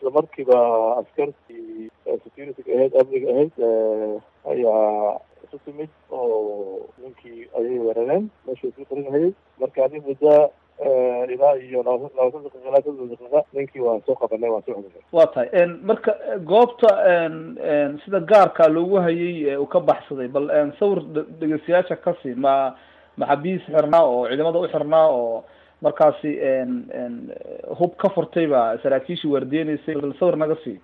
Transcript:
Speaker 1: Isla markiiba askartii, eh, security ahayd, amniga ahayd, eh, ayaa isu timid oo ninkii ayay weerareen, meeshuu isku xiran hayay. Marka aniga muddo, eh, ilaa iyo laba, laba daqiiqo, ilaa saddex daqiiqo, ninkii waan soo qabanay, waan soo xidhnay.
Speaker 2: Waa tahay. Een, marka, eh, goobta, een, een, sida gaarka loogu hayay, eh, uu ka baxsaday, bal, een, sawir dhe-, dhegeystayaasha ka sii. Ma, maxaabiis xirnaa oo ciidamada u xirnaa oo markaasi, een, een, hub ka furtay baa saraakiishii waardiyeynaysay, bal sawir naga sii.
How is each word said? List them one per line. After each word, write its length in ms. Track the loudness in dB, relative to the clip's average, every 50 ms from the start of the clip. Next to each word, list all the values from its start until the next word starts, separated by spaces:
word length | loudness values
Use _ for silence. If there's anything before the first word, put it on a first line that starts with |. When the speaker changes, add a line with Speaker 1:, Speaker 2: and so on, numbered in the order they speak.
Speaker 1:
Isla 80 | -6 -2
markiiba 480 | 0 0 -2 -2 -6 -4 2 4 4 4 4 4 2 2 0 0 0
askartii, 960 | -2 -4 _ _ -4 -4 -4 -6 _ _ -20 -20 -18 -16 -16 -14 -16 -16 -18 _ _
eh, 160 | -8 -6 -6 -6
security 420 | -8 -10 _ -18 -16 -16 -16 -14 -8
ahayd, 280 | -2 0 2 2 2 4
amniga 340 | 2 2 2 0 -4 -2 0
ahayd, 240 | 2 2 0 0 0
eh, 580 | -2 0 0 2 2 0 0 -2 -2 -4 -6 -6 -8 -12 _ _ _ -8
ayaa 760 | -6 -4 0 0 2 2 2 2 2 0 0 -2 -2 -4 -4 -10 _ _ _
isu 160 | -20 -20 -20 -20
timid 300 | -18 -16 -14 -14 -14 -14 _ _ _
oo 840 | -12 -8 -6 -2 -2 -2 -2 -2 -4 -6 -8 -10 -10 -10 -12 -14 -16 -20
ninkii 500 | -20 -20 -20 -20 _ -20 -20 -20 -20 -18 -10 -6
ayay 240 | -6 -4 -4 -4 -2
weerareen, 500 | -2 -2 -2 -2 -2 0 -2 -2 -2 -4 _ _
meeshuu 280 | -14 -12 -12 -8 -8 -10
isku 160 | -10 -10 -14
xiran 260 | -12 -10 -10 -6 -2
hayay. 220 | 0 0 0 0 -2 _ _ _ _
Marka 300 | -8 -8 -6 -2 0 -2
aniga 220 | 0 -2 -6 -8 -8
muddo, 260 | -4 2 4 6 6 6 6 4 0 _ _ _ _ -4
eh, 480 | -2 0 2 2 2 0 0 -2 -4 -4
ilaa 280 | -2 2 4 4 4 2
iyo 260 | -2 -6 -4 -4 -2
laba, 240 | 0 -2 -2 -4 -6 -2
laba 260 | 0 0 0 0 -4
daqiiqo, 240 | -14 -16 -18 -16 -4
ilaa 180 | 2 2 2
saddex 280 | 2 0 -6 -8 -10 -12
daqiiqo, 320 | -12 -14 -6 0 0 0 0 _
ninkii 340 | -4 -8 -8 -8 -6 -2 0
waan 180 | 0 0 0
soo 140 | 0 -2 -2
qabanay, 340 | 0 -2 -4 -2 -2 -2 -2
waan 140 | -2 -2 -4
soo 100 | -6 -10
xidhnay. 300 | -10 -10 -16 -18 -20 _ _
Speaker 2:
Waa 180 | 4 4 4 4
tahay. 220 | 4 0 -4 0
Een, 200 | 2 2 2 2 0 -6
marka, 300 | -2 -2 -2 0 0 -2
eh, 280 | -2 -2 -4 -8 -8 -6 -2
goobta, 460 | 2 4 4 4 4 2 2 4 4 6 6
een, 340 | 4 4 4 4 2 -2 -6 -8 -12 -14 -12 -8
een, 400 | -4 -2 0 0 0 -2 -4 -8
sida 200 | -10 -4 -4 -4
gaarka 500 | 0 4 6 6 6 6 4 4 4 4
loogu 340 | 4 4 0 2 2 2 2
hayay, 460 | 2 0 0 -2 -4 -4 -4 -4 -2
eh, 100 | -2 -2
uu 80 | -2 0
ka 120 | 0 0
baxsaday, 480 | 2 2 0 0 -2 -12 -10 -8 -6 -4
bal, 200 | -4 -4 -2 0
een, 220 | 0 0 0 0 -2
sawir 300 | -2 0 0 0 -2 -4
dhe-, 240 | -6 -8 -8 -8 -8 -10 -6
dhegeystayaasha 560 | -4 -4 -4 -4 -2 0 0 0 0 0 -4
ka 200 | -6 -4 -4 -4 -4
sii. 180 | -6 -10 -6
Ma, 400 | -2 0 2 2 2 0 -2 -6 -10 _ _ _ _ _ _ _ -6
maxaabiis 500 | -2 -2 -2 0 -2 -4 -4 -6 -6 -2
xirnaa 380 | 2 2 2 4 6 6 6
oo 220 | 6 4 2 0 0
ciidamada 320 | 0 0 0 0 0 0
u 80 | 0 -2
xirnaa 400 | -2 -4 -2 2 4 4 6 6
oo 340 | 4 2 -2 -2 -4 -6 -10 -12 -20 _ _ _ _ -4
markaasi, 500 | -2 -2 2 4 4 4 4 2 -4 -6 -4 -2
een, 320 | 0 0 0 0 -2 -4 -6 -8 -8 -10
een, 260 | -10 -10 -10 -10 -10 -12 -14 -14 -16 -16 -14 -16 -16 -14 -12 -10 -4
hub 200 | -2 -2 -2 0
ka 140 | 0 -2 0
furtay 380 | 0 0 -4 -2 0 -2 0 2
baa 300 | 2 2 2 2 0 -2
saraakiishii 520 | -2 0 0 0 -2 -4 -8 -6 -4 -2
waardiyeynaysay, 640 | -2 -2 -2 -2 -4 -4 -2 -2 -6 -6 -6 -6 -6
bal 180 | -4 -4 -6 -4
sawir 200 | 0 0 0 2 2
naga 180 | 0 -2 -2 -4
sii. 200 | -6 -12 -14 -14